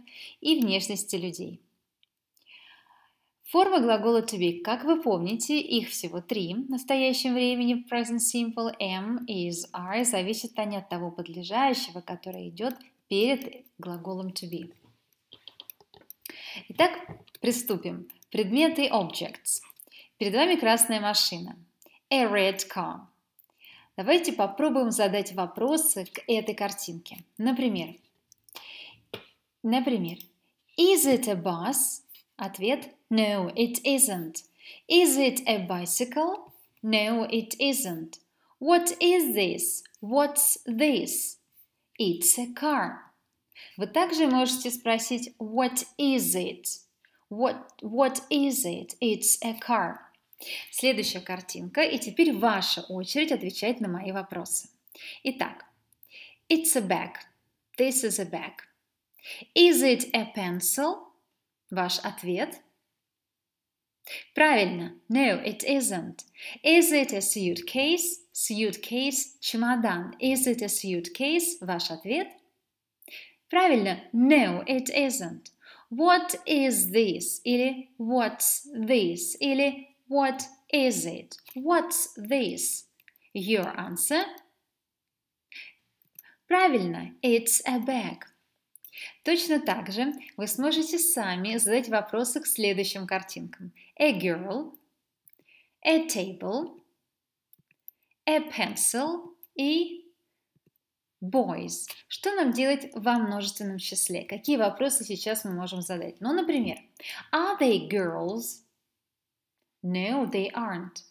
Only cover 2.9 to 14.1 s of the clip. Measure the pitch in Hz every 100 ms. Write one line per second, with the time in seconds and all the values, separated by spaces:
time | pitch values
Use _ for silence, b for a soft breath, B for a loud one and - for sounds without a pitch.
2.9 | b b b b _ - 339 392 370 233
3.9 | 220 214 226 220 202 175 170 - 240 277
4.9 | 320 302 185 175 226 - 294 - 233 233
5.9 | - 170 175 - 214 175 196 269 254 -
6.9 | 269 262 254 262 247 247 247 240 247 -
7.9 | 240 233 233 - 240 233 226 226 - 196
8.9 | 185 202 240 247 196 175 170 175 180 180
9.9 | 214 240 196 185 220 233 - 214 202 185
10.9 | 175 175 170 170 170 175 220 269 254 233
11.9 | 175 - 175 190 185 175 170 233 254 B
12.9 | _ _ 196 233 277 - - - _ 175
13.9 | 175 170